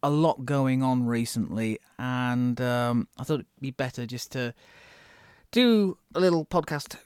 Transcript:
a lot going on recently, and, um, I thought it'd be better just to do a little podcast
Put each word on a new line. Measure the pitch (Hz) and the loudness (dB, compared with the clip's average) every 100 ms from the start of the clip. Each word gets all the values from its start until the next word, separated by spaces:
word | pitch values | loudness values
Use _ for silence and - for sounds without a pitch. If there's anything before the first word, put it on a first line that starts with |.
a | 143 | 0
lot | 147 160 - 127 | 2 2 0 -2
going | 139 135 131 | 0 2 2
on | 131 127 120 | 2 0 0
recently, | 117 117 - 104 98 113 110 _ _ | 0 -2 -2 -4 -2 -4 -4 _ _
and, | 127 127 127 123 123 120 | -6 -2 -2 0 0 0
um, | 127 123 120 120 - - | -2 0 0 0 -2 -8
I | |
thought | 135 151 | -4 -4
it'd | - _ | -4 _
be | 135 | -10
better | 131 127 - 120 | -6 -8 -6 -10
just | 123 - | -10 -10
to | 135 123 117 - - - - - - - - _ | -6 -6 -8 -20 -20 -20 -20 -20 -20 -20 -20 _
do | 226 247 220 196 - _ | 4 6 6 4 -2 _
a | - | 2
little | 185 170 156 | 4 4 2
podcast | 180 151 147 - - | -2 0 -4 -8 -16